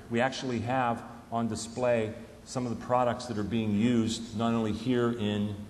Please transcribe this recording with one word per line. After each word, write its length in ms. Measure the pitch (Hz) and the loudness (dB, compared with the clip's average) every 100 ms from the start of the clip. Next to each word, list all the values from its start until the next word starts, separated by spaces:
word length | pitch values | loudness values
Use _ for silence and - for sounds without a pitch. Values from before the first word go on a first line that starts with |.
| - | -4
We 120 | 117 | 0
actually 380 | 131 - 135 117 | 0 0 -4 -2
have 440 | 107 131 120 117 - - - | 0 0 0 -2 -6 -16 -6
on 180 | 117 113 | -2 -2
display 640 | 110 - - 123 117 110 - - - - | -2 -6 0 2 4 2 -4 -14 -18 -8
some 200 | 131 123 | -4 -4
of 40 | |
the 160 | 107 - | -4 0
products 400 | 123 123 113 - | 2 4 0 -4
that 120 | 107 | -4
are 60 | |
being 320 | 95 117 107 101 | 0 0 2 4
used 640 | 120 120 110 - - 104 | 6 4 4 0 -6 -2
not 160 | 117 | 0
only 180 | 117 110 | 2 0
here 400 | 107 120 123 120 | -2 0 2 2
in 440 | 117 104 104 104 101 - | 2 0 0 -2 -4 -10